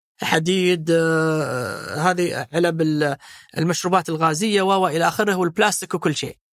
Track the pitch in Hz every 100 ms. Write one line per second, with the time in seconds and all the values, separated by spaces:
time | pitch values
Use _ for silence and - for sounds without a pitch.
0 | _ - - 165 160 190 180 180 156 165
1 | 165 160 160 156 131 127 117 - - 151
2 | 175 180 175 127 131 156 170 165 160 151
3 | 147 139 - - - - 165 165 180 185
4 | 165 160 160 151 220 202 190 196 185 160
5 | 165 - 208 185 175 165 208 - - 170
6 | 170 143 131 - _